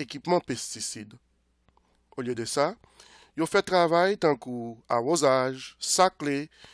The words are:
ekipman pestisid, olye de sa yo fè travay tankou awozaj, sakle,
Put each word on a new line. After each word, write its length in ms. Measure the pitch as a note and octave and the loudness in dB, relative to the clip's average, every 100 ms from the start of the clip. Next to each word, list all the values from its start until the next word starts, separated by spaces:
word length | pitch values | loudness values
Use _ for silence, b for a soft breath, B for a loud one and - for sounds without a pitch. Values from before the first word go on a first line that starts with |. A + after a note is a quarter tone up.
ekipman 400 | C3 C#3 E3 F3+ | -2 -8 0 0
pestisid, 720 | - - - A2 - - G#2 - _ _ _ _ _ _ _ _ _ - | 0 -8 -8 -10 -10 -10 -16 -20 _ _ _ _ _ _ _ _ _ -10
olye 160 | B2 | -6
de 120 | A#2 A2+ | -6 -4
sa 240 | - D3+ A3+ b b b b b - | 0 0 -2 b b b b b -6
yo 80 | E3 | 0
fè 160 | G3+ | 0
travay 540 | - F#3 E3+ E3+ F#3 G#3 | 2 2 4 4 2 2
tankou 560 | D#3+ C#3 B2+ B2 A#2 A2+ _ | 0 0 -4 -10 -10 -12 _
awozaj, 720 | A#2+ B2 E3 C#3+ C3 B2+ C3 - - | -2 0 2 4 4 0 -4 -14 -12
sakle, 680 | - - F#3 - D3 C#3+ D3+ B B | -4 2 2 2 -4 -4 -6 B B